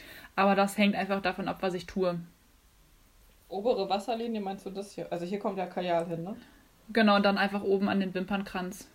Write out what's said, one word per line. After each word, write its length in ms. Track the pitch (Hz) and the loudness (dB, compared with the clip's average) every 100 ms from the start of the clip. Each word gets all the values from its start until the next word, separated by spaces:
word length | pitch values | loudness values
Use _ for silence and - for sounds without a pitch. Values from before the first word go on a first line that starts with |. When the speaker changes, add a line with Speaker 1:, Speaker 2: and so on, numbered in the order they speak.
| - - - - | -20 -18 -6 2
Speaker 1:
Aber 180 | 196 | 4
das 240 | 196 202 208 | 6 4 4
hängt 160 | 202 | 2
einfach 260 | 202 190 196 | 2 0 0
davon 280 | 185 190 170 | -2 -2 -4
ab, 100 | 170 | -2
was 120 | 190 | -2
ich 120 | 180 175 | -4 -4
tue. 340 | 196 185 175 170 _ _ _ _ _ _ _ _ _ _ _ - | -2 0 0 -6 _ _ _ _ _ _ _ _ _ _ _ -10
Speaker 2:
Obere 400 | 190 185 170 190 | -2 2 2 2
Wasserlinie, 520 | 202 208 226 233 220 | 0 0 -4 -2 -4
meinst 240 | 190 196 196 | -4 -6 -8
du 40 | |
das 220 | 190 202 | -8 -10
hier? 180 | - - | -10 -6
Also 140 | 170 175 | -4 -4
hier 120 | 202 | -2
kommt 180 | 208 190 | -2 -4
ja 80 | 180 | -4
Kajal 400 | 185 180 170 170 | -4 0 0 0
hin, 160 | 165 | -4
ne? 140 | 175 240 - - _ _ - | -6 -10 -14 -20 _ _ -2
Speaker 1:
Genau, 260 | 220 214 202 | 4 6 6
und 80 | |
dann 120 | 202 196 | 4 2
einfach 240 | 196 202 | 0 0
oben 240 | 196 196 202 | 0 2 2
an 100 | 202 | 2
den 140 | 190 | 0
Wimpernkranz. 760 | 185 185 202 196 185 180 - - | -2 -2 -4 -4 -6 -6 -10 -12